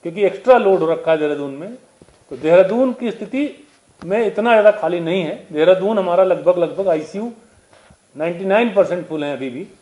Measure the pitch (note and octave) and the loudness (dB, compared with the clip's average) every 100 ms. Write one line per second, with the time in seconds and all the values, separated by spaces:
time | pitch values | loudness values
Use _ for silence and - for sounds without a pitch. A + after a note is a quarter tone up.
0 | E3+ E3+ G3 - A#3+ B3 G#3 F#3 D#3+ D#3+ | -10 -2 -2 0 4 4 6 2 2 -2
1 | E3 D#3+ D3+ D3 C#3+ C#3 F3+ B3 _ _ | 0 0 0 -4 -8 -10 -14 -16 _ _
2 | _ _ _ C3 D3+ F3 F3+ A3+ C4 A#3+ | _ _ _ -6 2 4 4 2 -2 -2
3 | A#3+ - G3+ C4 D4 - - _ _ _ | -6 -8 -8 -4 -6 -8 -20 _ _ _
4 | E3+ G3+ A3 - A3+ A3+ G#3 G#3 D#3+ F3 | -4 -2 -2 0 2 6 6 4 -2 -4
5 | E3 F#3 D#3+ F#3 - D3+ D#3+ F#3 F#3+ A3 | -2 -2 -4 -8 -10 0 4 4 2 -2
6 | F#3 F3 F#3+ E3 D3+ F3+ E3 D3 F#3+ D#3+ | 0 2 2 2 0 0 0 -2 -2 -2
7 | D3+ G3 A#3 A3+ _ _ _ _ _ _ | -4 -10 -10 -12 _ _ _ _ _ _
8 | _ C#3 D#3+ F3 F#3+ G3+ A#3+ G3+ F3+ F3+ | _ -8 -8 -6 0 2 2 2 0 0
9 | E3 D#3 C#3+ C3+ C3 B2 G3+ - | -6 -6 -6 -6 -8 -10 -14 -18